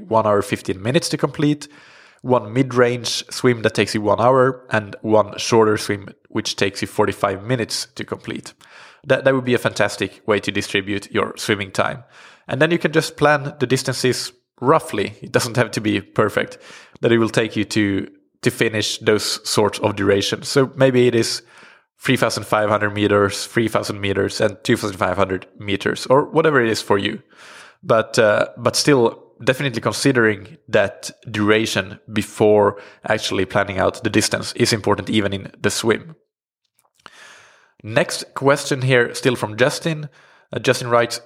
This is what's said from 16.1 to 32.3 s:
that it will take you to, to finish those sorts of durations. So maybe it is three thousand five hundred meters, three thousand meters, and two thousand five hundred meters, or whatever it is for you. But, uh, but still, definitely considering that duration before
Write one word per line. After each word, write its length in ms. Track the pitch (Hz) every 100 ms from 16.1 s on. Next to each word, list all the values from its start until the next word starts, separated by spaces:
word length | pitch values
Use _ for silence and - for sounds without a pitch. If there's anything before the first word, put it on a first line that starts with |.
| - 104 - - - - - - -
that 100 | 123
it 60 | 117
will 100 | 110
take 300 | 123 110 110
you 80 | 98
to, 440 | 110 101 95 - _ _ _
to 60 | 127
finish 480 | - 113 107 - -
those 480 | - 104 - - -
sorts 300 | - 101 -
of 180 | 107 104
durations. 500 | 98 101 - 110 -
So 240 | 143 135 135
maybe 280 | 135 123 123
it 100 | 113
is 280 | 107 - _ - - _ _ _
three 180 | - 127
thousand 260 | 117 - 101
five 240 | 107 107
hundred 240 | 104 104
meters, 520 | 104 101 101 98 - -
three 220 | 120 110
thousand 320 | 104 104 104
meters, 400 | 101 98 98 -
and 180 | 107 98
two 140 | - 143
thousand 200 | 104 92
five 200 | 95 92
hundred 300 | 95 92 - -
meters, 480 | 104 92 - - -
or 200 | 135 147
whatever 360 | 147 165 135
it 80 | 113
is 120 | 104
for 160 | - 101
you. 240 | 101 - _ _ - - - _
But, 360 | - 113 107 -
uh, 320 | 107 107 - -
but 180 | 117 -
still, 460 | 151 135 113 - - _
definitely 380 | 113 127 143 117
considering 760 | 117 104 139 127 110 101 98 - -
that 420 | 110 101 - - - 123
duration 720 | 107 104 110 110 104 92 - -
before 680 | 107 -